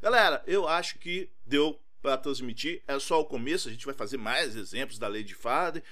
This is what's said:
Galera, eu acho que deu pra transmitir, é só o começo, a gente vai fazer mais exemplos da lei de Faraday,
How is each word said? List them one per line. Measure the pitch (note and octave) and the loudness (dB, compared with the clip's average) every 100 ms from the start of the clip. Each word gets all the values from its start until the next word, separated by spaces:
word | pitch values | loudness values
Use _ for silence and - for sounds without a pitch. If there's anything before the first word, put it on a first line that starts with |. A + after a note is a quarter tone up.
Galera, | G3+ A#3+ G3 C#3 - | 4 8 8 6 2
eu | F#3+ E3 | 2 2
acho | E3 F3+ - | 2 0 -6
que | F3 F3+ G3 - - | -4 -4 -6 -8 0
deu | C#3+ D#3 D3 - - | 4 4 0 -10 -6
pra | C#3 C3 | 0 0
transmitir, | D3 C3 B2+ A2 D3 E3+ - | 0 -2 -4 -4 -4 -4 -4
é | C#3 | -4
só | - E3 | 2 2
o | D#3 | 2
começo, | C3 A#2+ F3+ - | 0 -2 -2 -2
a | |
gente | G#2+ | -6
vai | C#3 | -6
fazer | C3+ G#2+ B2 | -4 -4 -4
mais | A2 C3 D#3 A2 | 0 0 0 -4
exemplos | F#2+ A2+ C3+ A2 | -6 -6 -6 -4
da | A2 | -4
lei | G#2 | -4
de | G2+ | -6
Faraday, | F#2+ A#2 C3+ F3 E3 - | -6 0 0 0 -4 -10